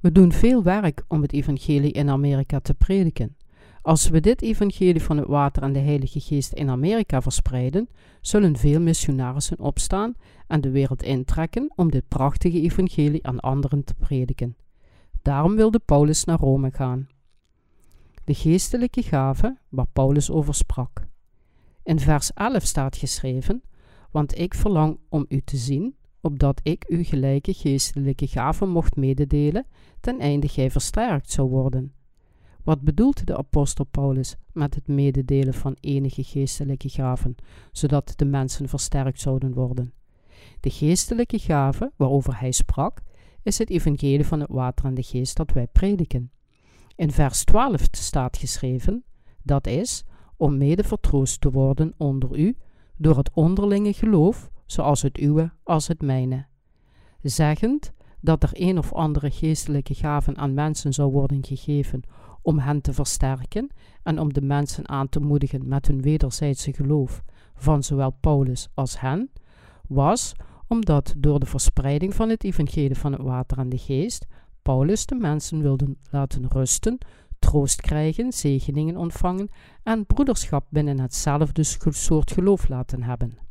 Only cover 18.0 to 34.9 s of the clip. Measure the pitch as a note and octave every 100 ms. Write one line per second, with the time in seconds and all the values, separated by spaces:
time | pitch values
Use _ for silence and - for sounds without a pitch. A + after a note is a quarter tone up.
18 | - - - D3 D3+ F3 - B3 A#3+ -
19 | A#3 C#3+ C3+ C3+ A3 C4 _ C3 B2 -
20 | C3+ C#3+ C#3+ D#3+ D3 C#3 - - B2 -
21 | - - _ _ _ _ _ _ - D#3+
22 | C#3 D3+ - - G#3 B3 - - C3+ -
23 | C#3 - C3 B2+ C3 A#3+ - - _ -
24 | - D#3 C#3+ - F3+ - G#3 F3+ D#3 D3+
25 | - D#3 C#3 C#3 - C#3 A#2+ C#3 G#3+ -
26 | _ _ D#3+ C#3+ C#3+ C3+ - F3 - E3+
27 | E3+ C#3+ C3+ C#3 - F#3+ D3+ C#3 - -
28 | C#3 C3 C#3 - B2+ E3 G3 E3+ D#3+ -
29 | C3+ C3+ C#3+ D3 D3 F#3 C4 - - -
30 | - B3+ C#3+ C#3+ C#3+ - C3 C3+ - G#3+
31 | A#3 D#3 - - C3+ C3 C3 B2+ C3 -
32 | _ _ _ _ - - - D#3 C#3+ D3
33 | B3 C#4+ - F3 C#3 D3 C#3+ - C#3 -
34 | C#3 C3+ B2+ - - - D3 C#3 -